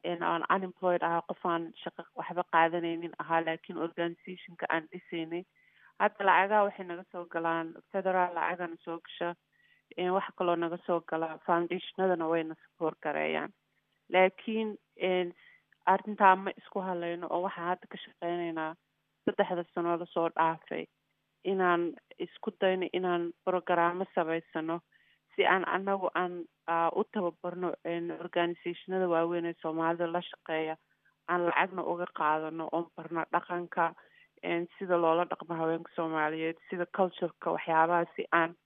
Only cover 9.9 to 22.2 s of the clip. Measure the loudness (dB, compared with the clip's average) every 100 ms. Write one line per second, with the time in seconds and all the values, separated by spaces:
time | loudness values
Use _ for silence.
9.9 | -4 0 0 -2 -2 0 2 0 -4 -2
10.9 | -2 0 -4 -4 -6 2 2 2 -4 -6
11.9 | 0 2 2 2 0 -2 -10 _ _ -4
12.9 | -2 -4 -2 -2 -2 -6 _ _ _ _
13.9 | _ _ 4 4 2 -4 -2 -2 -6 _
14.9 | -4 0 0 -2 -8 -20 _ _ _ 2
15.9 | 2 2 6 8 8 2 -8 -8 -6 -4
16.9 | -4 -4 -6 -4 -2 -2 -4 -2 -4 -6
17.9 | -18 -18 _ -4 -2 -4 -4 -6 -8 _
18.9 | _ _ _ -2 0 0 0 -4 -2 0
19.9 | 0 -2 0 0 2 2 0 -8 -10 -10
20.9 | _ _ _ _ _ -2 2 4 4 0
21.9 | -6 _ -10